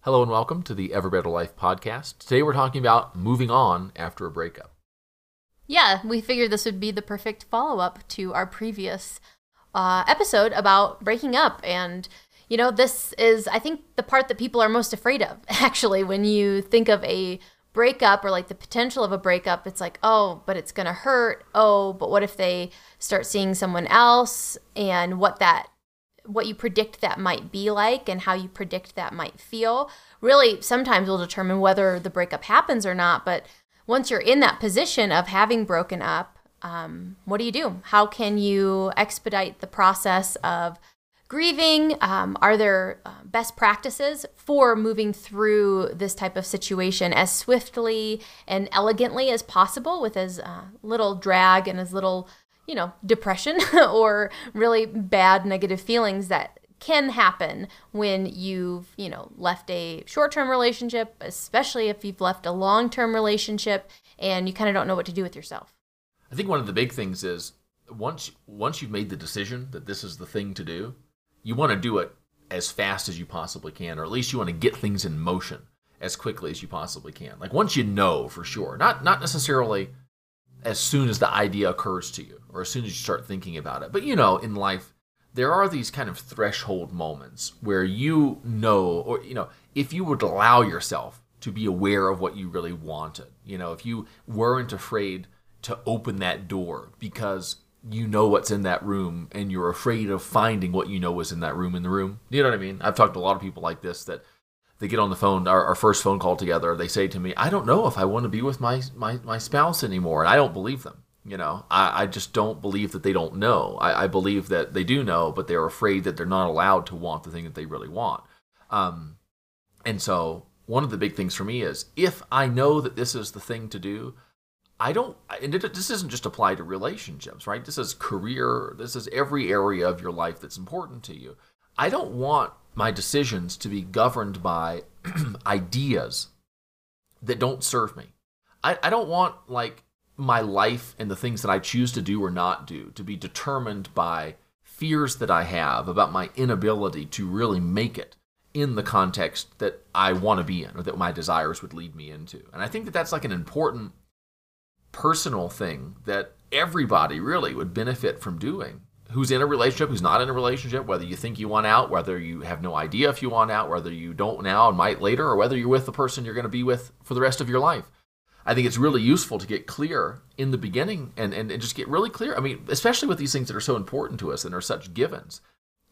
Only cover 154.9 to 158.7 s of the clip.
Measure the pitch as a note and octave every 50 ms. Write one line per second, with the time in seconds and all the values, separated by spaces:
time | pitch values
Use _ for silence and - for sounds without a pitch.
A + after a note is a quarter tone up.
154.9 | - - - D3+ E3 D#3+ - E3+ B2+ G2+ F2 F2 - - G#2+ F2 D#2 C2+ C2 D2+
155.9 | - - - G#2 G2+ G2 F#2+ - - _ _ _ - C#3 E3 F3 D#3+ F3+ C#3 G#2+
156.9 | G2+ E2 D#2 D2 C#2+ D#2+ F2+ B2 E3 F3+ C3 D#2+ C2 B1 D#2 F2+ F2 G#2+ A2+ B2
157.9 | B2+ B2 - - - - - G#2 F2 D#2+ E2 B2+ E3+ G3 - C#2+